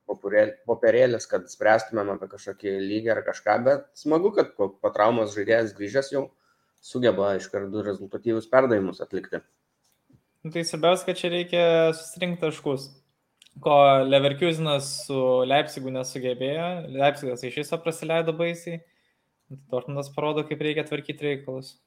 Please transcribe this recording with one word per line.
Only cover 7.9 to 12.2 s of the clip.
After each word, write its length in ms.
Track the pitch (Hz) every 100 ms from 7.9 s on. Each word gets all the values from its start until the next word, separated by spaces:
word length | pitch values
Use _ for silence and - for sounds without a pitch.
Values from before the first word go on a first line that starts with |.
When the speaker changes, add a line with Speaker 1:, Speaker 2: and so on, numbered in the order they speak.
| 98 98 104 117 110 110
Speaker 1:
perdavimus 480 | 131 131 107 95 92
atlikti. 440 | - 92 - 90 - _ _ _ _ _ _ _ _ _ 160
Speaker 2:
Nu, 40 |
tai 140 | 170 165
svarbiausia, 400 | 160 165 180 185
kad 140 | 175
čia 100 | 180
reikia 340 | 175 175 175 170 165 160
susirinkt 500 | 160 - 175